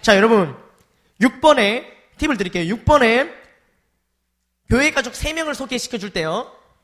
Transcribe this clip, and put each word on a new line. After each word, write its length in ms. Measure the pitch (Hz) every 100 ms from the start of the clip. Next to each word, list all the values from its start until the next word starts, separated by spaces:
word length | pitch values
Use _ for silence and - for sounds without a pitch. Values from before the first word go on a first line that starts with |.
자, 140 | - 196
여러분, 400 | 220 220 160 131 - _ _ _ _ _
육 200 | 233 -
번에 460 | 311 277 202 233 - - _ _
팁을 180 | 302 226
드릴게요. 300 | 185 175 170
육 180 | 226
번에 480 | - 294 233 240 311 - _ _ _ _ _ _ _ _ _ _ _ _ -
교회 220 | 233 302
가족 240 | 294 240
세 180 | - 294
명을 220 | 320 311
소개시켜줄 560 | 269 269 247 - 226 202
때요 420 | 185 160 190 254 - _ _